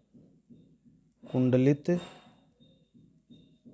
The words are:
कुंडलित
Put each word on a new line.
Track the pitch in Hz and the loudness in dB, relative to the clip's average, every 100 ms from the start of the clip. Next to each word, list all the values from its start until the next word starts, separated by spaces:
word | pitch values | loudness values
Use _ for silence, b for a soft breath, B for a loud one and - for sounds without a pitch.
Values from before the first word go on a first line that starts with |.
| _ - - _ _ - - _ _ _ _ _ - | _ -20 -20 _ _ -20 -20 _ _ _ _ _ -6
कुंडलित | 127 127 127 135 143 - 175 B B B B B _ _ _ _ - - _ _ - - _ - | -2 2 2 2 0 -2 -6 B B B B B _ _ _ _ -20 -20 _ _ -20 -20 _ -20